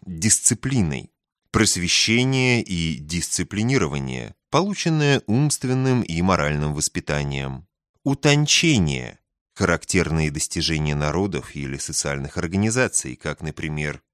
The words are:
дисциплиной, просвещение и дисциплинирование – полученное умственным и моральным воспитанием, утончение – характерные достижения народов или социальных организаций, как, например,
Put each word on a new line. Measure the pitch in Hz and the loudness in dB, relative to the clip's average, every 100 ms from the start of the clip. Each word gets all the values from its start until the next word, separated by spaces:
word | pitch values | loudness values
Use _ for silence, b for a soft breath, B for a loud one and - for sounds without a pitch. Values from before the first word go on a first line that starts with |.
| - | -12
дисциплиной, | 80 104 - - 113 135 135 80 65 - _ _ _ _ | -4 0 2 2 0 0 0 0 -2 -8 _ _ _ _
просвещение | 107 107 92 87 - - 117 131 131 127 117 | 2 2 2 0 2 2 2 2 2 2 2
и | - 87 80 69 | 0 -2 -2 -4
дисциплинирование – | 73 85 - - 80 101 117 135 76 69 65 64 58 - _ | -4 -4 -2 -4 -4 -2 0 2 0 -2 -4 -8 -10 -16 _
полученное | 147 202 190 170 156 143 135 - | 0 0 -2 0 2 4 2 2
умственным | 120 147 - 127 131 131 123 | 2 2 0 -2 0 2 2
и | - 82 | 0 0
моральным | 92 82 73 73 76 | 2 2 2 0 -2
воспитанием, | 73 - - - 73 71 69 67 65 - _ _ _ | -2 -4 -4 -4 -2 -2 -4 -6 -8 -14 _ _ _
утончение – | 139 135 147 147 147 - 165 120 78 65 62 - _ _ _ | -4 2 4 4 4 4 4 4 2 0 -8 -14 _ _ _
характерные | - 90 82 - 92 76 80 78 | 0 2 2 2 0 2 2 0
достижения | 76 - 85 80 78 76 | -2 -4 -4 -2 0 0
народов | 73 73 82 98 73 - | 0 0 0 0 -2 -6
или | 73 67 69 | -8 -8 -8
социальных | - - 73 69 71 92 | -6 -4 -4 -4 -6 -6
организаций, | 85 95 110 123 117 - 65 62 | -2 0 0 0 0 -2 -6 -8
как, | 78 73 | -8 -6
например, | 78 - 78 76 76 - _ | -8 -6 -6 -4 -6 -6 _